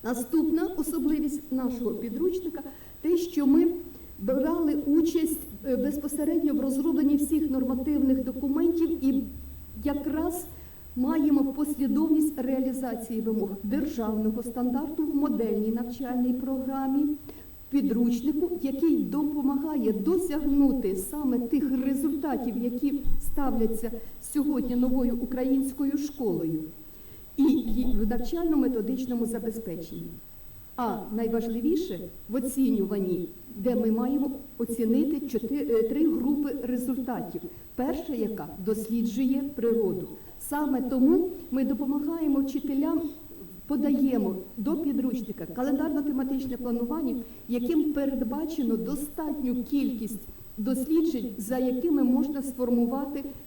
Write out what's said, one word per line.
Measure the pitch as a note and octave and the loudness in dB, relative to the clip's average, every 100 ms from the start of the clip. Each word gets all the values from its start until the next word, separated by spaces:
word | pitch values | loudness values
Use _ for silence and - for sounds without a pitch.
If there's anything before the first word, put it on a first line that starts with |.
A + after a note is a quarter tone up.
Наступна | A3+ A#3+ B3+ E4 D#4+ D#4+ G4 F#4 | -2 -4 0 2 4 2 0 -2
особливість | - D#4+ C#4 D4+ D4 D4 - | -4 0 0 0 0 -4 -4
нашого | C4 B3+ A#3+ A#3 | -2 -2 -2 -4
підручника: | G#3+ A#3 A#3+ F4+ F4+ F4 E4 C#4+ - - - | -4 -6 -2 0 0 -4 -8 -12 -16 -20 -6
те, | D#4 F4 | 0 0
що | - - C4+ | 0 2 6
ми | D#4 E4+ - - - - - | 6 6 2 -8 -16 -18 -6
брали | G3 C4 D4 E4+ D4+ D4 | 0 2 2 2 2 2
участь, | C#4+ D4+ D#4+ F4 D#4+ D#4 - - C#4+ | 4 4 4 2 2 0 -6 -10 -2
е, | B3+ | 0
безпосередньо | C4+ D4 D4 D4 D4+ E4 D4 | 0 -2 -4 -2 0 2 2
в | B3+ | 2
розробленні | C4+ C4+ E4+ C#4 C#4 D4 | 0 0 2 4 4 4
всіх | D4 D#4 D4 | 4 2 2
нормативних | C4 B3 B3+ C#4+ D4 C4 C4 | 0 0 0 0 2 4 2
документів | - C4 C#4 D4 E4+ E4+ D#4+ E4+ C4+ | 0 -2 0 2 4 4 2 2 2
і | - G#3+ - - - - - | 2 -2 -8 -12 -14 -14 -6
якраз | C#4+ C#4+ D#4 D#4 F4 E4+ - - - - - B3 | -4 -2 -2 -2 -2 -2 -8 -14 -18 -18 -10 -2
маємо | C4 D#4+ D4 C#4 | 2 4 6 4
послідовність | C4+ C#4+ D4+ C#4 C4+ D4 D#4+ D#4 D4+ C4 | 4 0 -2 0 2 2 4 4 4 2
реалізації | B3+ C4 C4 C4 B3+ A3 - A3+ | 0 0 0 -2 -4 -6 -4 -2
вимог | G#3+ G#3+ F#3+ G3+ | 0 0 -2 -4
державного | G#3 C4+ D4+ A#3 G#3+ G#3+ G#3+ G#3+ | -2 -2 -2 -2 -2 0 0 0
стандарту | A#3+ A#3+ B3 B3 D4 D#4 | -4 -2 -2 0 -2 -2
в | D4+ C#4 | 0 2
модельній | C#4 G#3+ A3 G#3 G#3+ | 2 2 0 0 0
навчальній | A#3 A#3+ B3 B3+ B3 B3 | -2 -4 -6 -4 0 0
програмі, | B3 B3+ C4 C4 C4+ C4+ C#4 | 0 -2 -4 -2 -2 0 2
в | D4 D4+ - - - - - | 2 0 -8 -18 -18 -20 -2
підручнику, | C#4 C4+ A3+ A#3+ A#3+ C#4 D4+ F4 F4 | 0 2 4 4 2 0 0 0 0
який | C4+ C4+ E4 D4 | -2 2 4 4
допомагає | - D4 D4 D4 C4+ C#4 D#4 D4+ A3 | 2 0 0 0 0 0 0 0 2
досягнути | G3 A#3+ F4+ F4+ D4 C#4 C#4 C#4 C4 G#3 F#3+ | 2 2 2 2 0 2 6 6 4 0 -2
саме | F#3+ D4 C#4 A#3+ | -4 -2 0 2
тих | A#3 C#4+ C4+ C4 B3+ | 2 2 2 0 0
результатів, | C4+ C#4+ D4 D#4 B3+ B3 A3+ | 0 0 0 -2 -2 -2 -2
які | A#3+ A#3+ C#4+ C#4 B3 - | -2 0 0 2 4 4
ставляться | - - C4+ A3+ A3 A3 A3+ A3 - - - | 4 2 2 2 2 0 -4 -6 -10 -14 -4
сьогодні | D4+ D4 C#4 C4 B3 | 0 0 0 0 2
новою | B3 C4 A#3+ A#3 | 2 4 2 0
українською | - B3+ C4 C4+ C4 - C#4 D4 | -2 -2 2 2 0 0 -2 0
школою, | C#4+ - G#4 A3 E3 D#3+ D#3 - - - - - - - | -4 -4 -2 0 -2 -4 -6 -14 -18 -20 -20 -18 -12 2
і | |
ї-, | C#4 C4+ A#3 B3+ B3 G#3 | 4 4 2 2 4 6
в | G#3 | 4
навчально-методичному | A#3 B3 E4 E4+ D4 B3+ A#3+ G#3 B3+ B3+ A#3 A3+ | 2 0 0 2 4 4 2 -2 -2 -2 -2 -2
забезпеченні. | A3+ A3+ A3 F#3+ E3 E3 E3+ E3 - - - - - - - | -2 -4 -6 -8 -8 -8 -10 -10 -12 -18 -20 -18 -20 -14 -4
А | A#3+ A3 F#3 G#3+ | -2 -2 -4 -2
найважливіше | A3+ A3+ A#3 A3+ B3+ F4 F4+ F3 F3 - - | 0 0 0 0 2 2 0 -6 -10 -14 -6
в | A#3+ | -4
оцінюванні, | B3 C#4 B3+ G#3+ F#3+ G3+ F#3 F3 E3+ - - G#3+ | -2 0 2 2 2 0 0 0 -4 -10 -18 -4
де | G#3+ A3+ | 0 2
ми | A3 | 2
маємо | A3 B3+ C#4+ C#4 C4 - - | 2 2 0 0 -4 -12 -8
оцінити | A#3 A#3 A3+ B3+ D4+ D#4 C#4 | -6 -2 2 2 2 -2 -2
чотири, | A3 - C#4+ C#4 A3+ | -4 -2 -4 0 2
е, | |
три | A3 D4 D#4+ | 2 2 2
групи | - B3 D4 C#4+ C4+ | 2 0 0 -2 -4
результатів. | A#3+ B3 B3+ C4 B3+ G#3+ G3+ E3+ - - - - | -4 -4 -2 -4 -4 -6 -6 -8 -10 -16 -14 -4
Перша, | C4 D#4 E4+ | -2 -2 -4
яка | B3 G#3+ G#3 D3+ D#3+ F#3 | -4 -2 -4 -10 -6 -2
досліджує | A3 G#3+ A#3 G#3+ G#3+ C4 C#4 C#4 - | -2 0 0 0 2 2 2 -2 0
природу. | A#3 A3+ G3 F#3 D#3+ - - - - | 2 4 2 0 -6 -12 -18 -14 -4
Саме | D4 D4 C4 | -2 2 0
тому | B3+ C4 C4+ F#4 F4+ - - | 0 4 6 6 4 -4 -4
ми | B3+ C4+ | -2 0
допомагаємо | - C4 D4 D4 E4 D4+ C#4 | 0 0 -2 -2 -2 2 2
вчителям, | C4+ C#4+ C#4+ C4+ D#4 E4 D4+ - - - F#3+ - - | 2 -2 -2 0 2 0 -2 -8 -16 -18 -16 -16 -4
подаємо | C#4+ D4 C4 C4 A#3+ G3 F#3 - - | 0 2 4 4 4 0 -2 -8 -4
до | A3 D4+ | -2 0
підручника | D4 C#4 B3+ A#3 A3+ - E3+ A#3+ | 0 0 0 -2 -6 -8 -8 -4
календарно-тематичне | C4+ C#4 D#4 C#4+ C#4+ B3+ C4+ C4 C4 A#3+ | 0 0 0 0 0 -2 -2 -2 -4 -6
планування, | A#3+ A#3 A#3+ D#4 C4+ B3+ A3+ - - | -2 -2 -2 -2 -2 -4 -6 -14 -4
яким | A#3+ B3 D#4+ D4+ | -2 2 2 2
передбачено | C#4+ C4+ C4 A3+ C#4+ D#4 D#4+ A#3 A3 | 0 0 0 -2 -2 -4 -2 0 0
достатню | F3 C#4 D4 - D4+ D4 B3+ B3 | -2 -4 -6 -6 -6 -4 -2 -2
кількість | A3+ C#4+ C4+ A#3 G#3+ G3+ - - - - | 0 0 0 -2 -6 -8 -10 -18 -16 -6
досліджень, | G#3+ C4 C4 D#4+ D#4+ B3+ A3 G3 | -2 0 2 2 2 -2 -6 -8
за | G3+ B3+ | -4 0
якими | B3+ B3+ E4+ C#4+ | 0 0 2 4
можна | B3 B3+ C#4+ C#4+ | 4 4 2 -2
сформувати | C4 B3 B3 A#3+ A#3 C4+ C#4+ C#4+ C4+ - | -6 -4 0 2 2 0 -4 -6 -8 -12